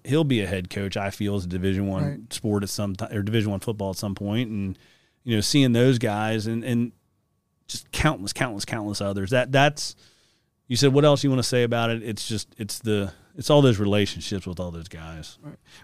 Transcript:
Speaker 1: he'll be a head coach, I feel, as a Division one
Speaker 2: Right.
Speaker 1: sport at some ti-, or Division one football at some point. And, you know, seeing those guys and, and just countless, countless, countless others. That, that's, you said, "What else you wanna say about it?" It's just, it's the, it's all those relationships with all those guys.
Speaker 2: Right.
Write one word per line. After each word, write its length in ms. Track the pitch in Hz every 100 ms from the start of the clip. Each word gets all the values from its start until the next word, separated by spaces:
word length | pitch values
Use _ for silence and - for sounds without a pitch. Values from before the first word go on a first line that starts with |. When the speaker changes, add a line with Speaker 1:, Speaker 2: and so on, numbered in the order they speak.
Speaker 1:
he'll 180 | - 151
be 160 | 147 120
a 60 | 95
head 240 | 95 90
coach, 260 | 101 98 104
I 140 | 98
feel, 240 | - 104
as 100 | 101
a 40 | 90
Division 380 | 90 95 95 98
one 160 | 95
Speaker 2:
Right. 280 | 143 139 117
Speaker 1:
sport 300 | - 110 101
at 60 | 98
some 260 | - 101
ti-, 120 | 92 -
or 100 | 110
Division 280 | 101 113 104
one 80 | 98
football 300 | - 104 98
at 60 | 92
some 180 | 104
point. 360 | 95 101 113 117
And, 280 | 107 98 92 _ _ _ _
you 100 | 123
know, 60 | 110
seeing 320 | 98 147 131
those 260 | 117 127 120
guys 480 | 117 104 110 110 107
and, 160 | 113
and 280 | 123 117 120 - _ _ _ _ _ _ -
just 240 | - -
countless, 400 | - 156 110 101
countless, 320 | - 127 101
countless 360 | - 117 104 101
others. 300 | 101 101 98
That, 200 | 123 127
that's, 440 | 135 147 147 - - _ _ _ _ _ _ -
you 80 | 120
said, 160 | 139
"What 120 | 139
else 200 | 151 139
you 60 | 139
wanna 120 | 131
say 220 | 123 123
about 260 | 120 117 117
it?" 120 | 117
It's 220 | 113 101 -
just, 260 | 107 - -
it's 220 | 104 -
the, 340 | 113 104 98 - _ 170
it's 140 | -
all 100 | 147
those 160 | 135 101
relationships 640 | 101 104 101 85 - 98 92
with 140 | 87
all 100 | 90
those 160 | 82 82
guys. 500 | 85 80 80 80 -
Speaker 2:
Right. 140 | 151 - _ -